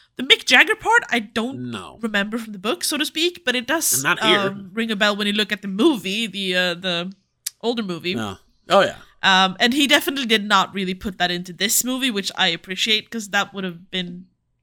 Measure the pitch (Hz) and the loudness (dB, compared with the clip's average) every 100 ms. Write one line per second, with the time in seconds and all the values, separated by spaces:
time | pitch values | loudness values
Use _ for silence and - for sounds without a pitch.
0 | _ - 262 - - 262 311 440 415 453 | _ -8 2 2 6 4 4 2 2 2
1 | - 240 208 233 233 247 247 226 92 - | 2 -4 -2 -4 -4 -6 -10 -10 -12 -8
2 | 226 208 208 233 226 202 214 359 - 294 | -4 -2 -2 -6 -8 -8 -4 -4 -2 -2
3 | 302 311 349 349 - 247 240 320 311 - | -2 0 -2 2 2 2 0 -2 0 0
4 | 285 175 220 202 196 202 196 208 226 208 | 2 2 4 2 2 -4 -10 -6 -2 2
5 | 208 202 208 208 202 208 196 190 320 247 | 2 2 0 0 -2 -2 -6 2 4 4
6 | 190 208 220 202 190 180 180 175 185 170 | -2 -4 -4 -4 -2 0 0 -2 -4 -4
7 | 180 196 _ _ - _ 220 240 202 170 | -4 -10 _ _ -16 _ -4 -2 -4 -6
8 | 180 196 104 92 _ _ - 196 139 - | -4 -4 -6 -10 _ _ 2 4 4 0
9 | - - 185 185 190 180 233 277 277 285 | -18 -2 2 4 4 2 0 2 4 4
10 | - 277 240 220 202 202 180 196 185 185 | 2 -4 0 0 2 2 2 -2 -4 -4
11 | 220 185 180 175 180 170 196 - 240 254 | -8 -4 -2 -2 -6 -4 0 0 0 -2
12 | 262 202 190 - 185 165 - 190 220 214 | -2 -2 -6 0 0 0 -6 -4 0 0
13 | - 226 202 202 196 196 185 170 185 185 | -2 -10 -4 -2 -2 -6 -8 -8 -10 -8
14 | 175 180 185 _ _ _ | -8 -10 -18 _ _ _